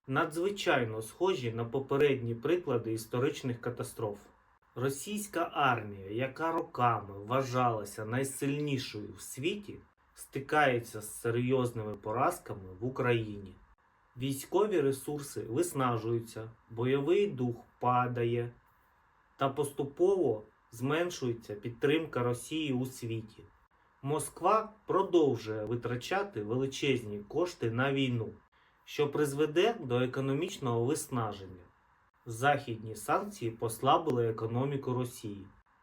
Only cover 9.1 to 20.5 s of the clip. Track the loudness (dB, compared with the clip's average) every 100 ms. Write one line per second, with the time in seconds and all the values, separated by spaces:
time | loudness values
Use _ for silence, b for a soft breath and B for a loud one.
9.1 | -12 -12 -6 -4 -4 -8 -16 -18 _ _
10.1 | -20 -10 -8 0 4 6 4 -2 -10 -12
11.1 | -4 0 2 2 2 2 -2 -6 -6 -4
12.1 | 2 2 0 -6 -12 -12 -8 -4 0 2
13.1 | 2 0 -8 -12 -16 -20 _ _ _ _
14.1 | -6 -4 -4 0 2 4 4 2 0 -4
15.1 | -6 -6 -8 -2 0 0 0 0 0 0
16.1 | -2 -4 -10 -12 -14 -10 -2 2 2 4
17.1 | 4 2 0 -2 -4 -10 _ 2 4 2
18.1 | 0 0 0 -2 -8 _ _ _ _ _
19.1 | _ _ -2 0 0 -2 -2 -4 2 4
20.1 | 6 4 0 -6